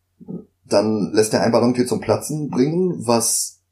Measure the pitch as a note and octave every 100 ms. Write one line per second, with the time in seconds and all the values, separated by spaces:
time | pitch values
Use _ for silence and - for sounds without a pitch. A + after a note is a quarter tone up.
0 | _ _ - - - _ - G#2 G#2+ G#2+
1 | F#2 G#2+ G#2+ A2+ G#2 A#2+ A#2+ B2 A#2+ G#2+
2 | - G#2 - D3+ D3 F2+ C#3+ E3 F#3 D3+
3 | A2+ A#2 - - - - _